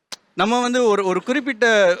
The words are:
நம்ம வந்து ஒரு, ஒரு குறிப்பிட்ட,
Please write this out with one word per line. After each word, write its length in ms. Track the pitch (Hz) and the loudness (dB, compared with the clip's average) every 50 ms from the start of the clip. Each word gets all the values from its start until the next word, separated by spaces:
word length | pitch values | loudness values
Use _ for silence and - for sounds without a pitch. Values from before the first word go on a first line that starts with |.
| _ - - - _ _ - | _ -20 -20 -20 _ _ -6
நம்ம 260 | - 185 214 233 247 | -4 -2 0 0 0
வந்து 260 | 247 240 247 254 247 220 | -2 -2 0 0 2 2
ஒரு, 180 | 202 202 196 | 2 0 0
ஒரு 180 | 185 180 180 - | -2 -2 -4 -4
குறிப்பிட்ட, 720 | - 254 294 247 277 254 208 240 233 220 208 196 180 180 180 | -4 -4 -4 -4 -6 -4 0 0 2 4 4 4 2 2 0